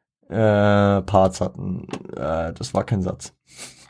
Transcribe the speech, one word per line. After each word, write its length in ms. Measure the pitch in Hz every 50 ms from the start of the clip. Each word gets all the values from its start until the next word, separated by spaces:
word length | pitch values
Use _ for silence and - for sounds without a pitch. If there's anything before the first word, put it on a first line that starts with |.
| _ _ _ _ _ -
äh, 720 | - 113 110 107 104 104 104 104 101 101 101 101 101 98
Parts 400 | 95 - 101 95 95 92 92 -
hatten. 460 | 95 - - - 101 95 92 - - - - - - - -
Äh, 380 | - - 78 80 82 82 82 -
das 180 | - - -
war 120 | - 98 -
kein 180 | - - 95
Satz. 320 | 90 - - - - - _ _ _ _ - - - - - - -